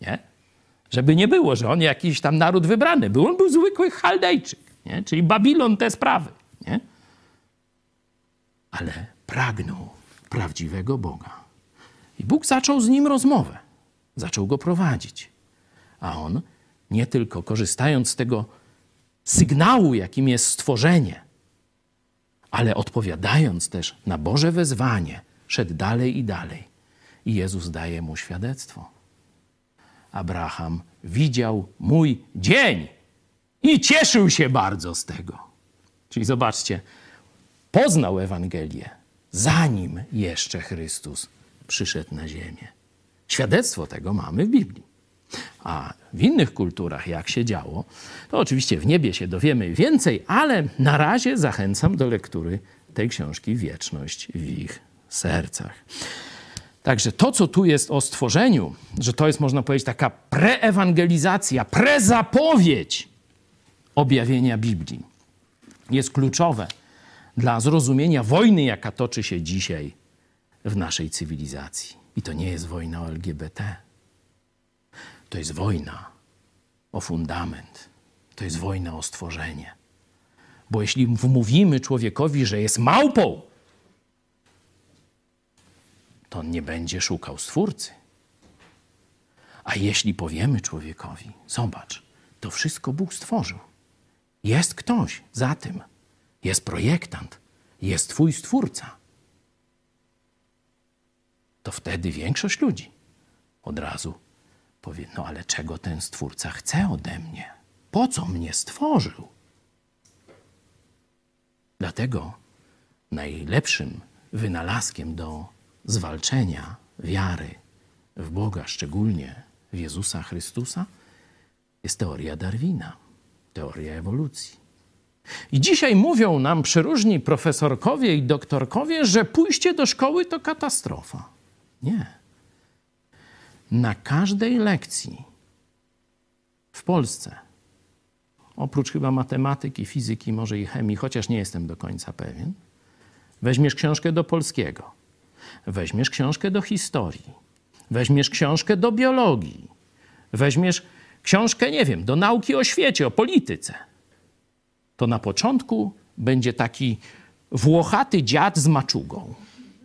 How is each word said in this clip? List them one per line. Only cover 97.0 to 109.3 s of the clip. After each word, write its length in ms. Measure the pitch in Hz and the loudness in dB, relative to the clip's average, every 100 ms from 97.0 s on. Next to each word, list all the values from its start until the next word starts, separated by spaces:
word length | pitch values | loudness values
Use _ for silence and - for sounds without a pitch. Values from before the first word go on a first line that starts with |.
| - - - - _ _ _ - | -2 -14 -14 -20 _ _ _ -8
Jest 260 | 92 147 - | -4 -2 -2
Twój 220 | - 160 | 2 2
Stwórca”, 640 | - - 269 226 - - - _ _ _ _ _ _ _ _ _ _ _ _ _ _ _ _ _ _ _ _ _ _ _ _ _ _ | 2 -2 -2 -2 -6 -16 -20 _ _ _ _ _ _ _ _ _ _ _ _ _ _ _ _ _ _ _ _ _ _ _ _ _ _
to 100 | - | -14
wtedy 380 | - 92 87 90 | -12 -8 -6 -6
większość 500 | 78 - 139 202 - | -6 -4 -4 -4 -2
ludzi 300 | 277 139 - _ _ _ _ _ _ _ | -2 -2 -8 _ _ _ _ _ _ _
od 160 | - - | -12 -10
razu 360 | 73 73 - - _ _ _ _ _ _ | -8 -10 -10 -12 _ _ _ _ _ _
powie: 260 | - 80 - - | -16 -14 -14 -12
„No 100 | 80 | -12
ale 180 | 76 | -12
czego 340 | - - 80 80 | -8 -8 -8 -10
ten 220 | - 156 | -8 -8
Stwórca 500 | - - 71 - 80 | -10 -10 -12 -10 -12
chce 380 | - - 160 196 | -12 -6 -2 0
ode 260 | 101 - - | -2 -8 -12
mnie? 320 | - - - - _ _ _ | -12 -14 -16 -20 _ _ _
Po 180 | 208 254 | -2 0
co 180 | 254 170 | -2 -6
mnie 260 | 90 82 | -6 -6
stworzył?” 760 | - - - 302 269 101 - - | -6 -8 -4 0 0 -2 -6 -20